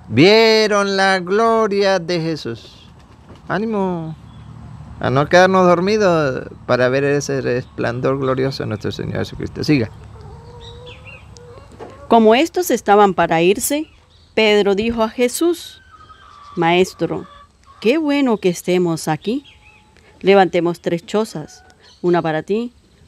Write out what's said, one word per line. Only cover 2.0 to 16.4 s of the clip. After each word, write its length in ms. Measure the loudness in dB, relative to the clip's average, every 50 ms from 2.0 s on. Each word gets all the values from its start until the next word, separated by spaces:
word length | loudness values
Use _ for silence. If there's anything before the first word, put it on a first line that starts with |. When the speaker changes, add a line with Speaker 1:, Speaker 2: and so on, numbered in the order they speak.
| -2 -4 -4 -4
Speaker 1:
Jesús. 680 | -2 -4 -6 -6 -8 -10 -10 -10 -14 -18 -20 -20 -20 -20 -20 -20 -20 -20 -20 -20 -20 -20 -20 -18 -10 -8
Ánimo 680 | -6 -4 -4 -4 -2 -2 -2 -2 -4 -6 -8 -10 -12 -14 -18 -20 -20 -20 -20 -20 -20 -20 -20 -20 -18 -18 -20 -18 -12 -6
a 100 | -4 -2
no 180 | 0 0 0 2
quedarnos 380 | 4 4 4 4 4 4 4
dormidos 840 | 4 4 2 2 0 0 0 2 2 2 2 0 -2 -2 -4 -8 -10 -14 -12 -4
para 220 | -2 0 2 2 2
ver 140 | 2 0 0
ese 380 | 0 0 -2 -2 -2 -4 -4
resplandor 800 | -2 -2 -4 -4 -4 -8 -8 -6 -6 -4 -4 -2 -2 -2 -2 -2
glorioso 420 | -2 -2 -2 0 -2 -2 -4 -6 -6
de 60 | -6
nuestro 240 | -6 -6 -6 -6 -6
Señor 260 | -6 -6 -6 -6 -6
Jesucristo. 460 | -6 -6 -8 -10 -10 -10 -8 -6 -2
Siga. 260 | 0 0 0 0 -4 -8 -12 -20 -20 -20 -20 -20 -20 -20 -20 -20 -20 -20 -20 -20 -20 -20 -18 -18 -20 -20 -20 -20 -20 -20 -20 -20 -20 -20 -20 -20 -20 -20 -20 -20 -20 -20 -20 -20 -20 -20 -18 -2
Speaker 2:
Como 300 | 2 4 6 6 6 6
estos 340 | 4 2 0 -2 -4 -2 -2
estaban 420 | -2 -2 2 4 4 6 6 4 4
para 300 | 2 0 0 2 2 2
irse, 460 | 2 2 0 -2 -4 -4 -4 -6 -8 _ _ _ _ _ _ _ _ _
Pedro 420 | 0 2 4 4 4 2 2 0
dijo 260 | 0 0 -2 -2 -2 -2
a 60 | -2
Jesús: 720 | -2 -2 -2 -2 -2 -2 -2 -2 -2 -2 -6 -14 -20 -20 _ _ -20 -20 -20 -20 -20 -20 -20 -20 -20 -20